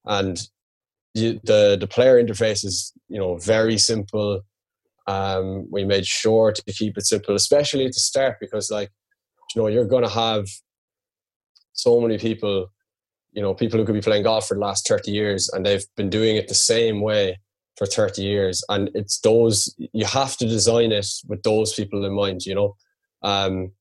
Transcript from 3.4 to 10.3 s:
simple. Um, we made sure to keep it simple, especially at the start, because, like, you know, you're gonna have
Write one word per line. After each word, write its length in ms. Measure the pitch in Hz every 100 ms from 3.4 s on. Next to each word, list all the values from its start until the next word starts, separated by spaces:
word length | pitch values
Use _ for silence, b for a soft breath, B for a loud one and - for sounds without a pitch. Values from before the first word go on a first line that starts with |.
| 92 110 110 107
simple. 640 | - 110 98 107 104 98 - _ _ _ _ _ -
Um, 600 | 98 98 95 95 98 -
we 120 | 101
made 220 | 98 98 92
sure 460 | - 110 110 110
to 220 | 104 -
keep 240 | - 107 101
it 80 | -
simple, 300 | 104 104 101
especially 500 | - 143 143 139 131
at 80 |
the 60 | -
start, 380 | - 135 135 -
because, 300 | 101 107 98
like, 220 | 104 101 _ _ _ _ _ - 113
you 60 |
know, 60 | 110
you're 180 | 113 110
gonna 240 | 127 117
have 360 | 113 113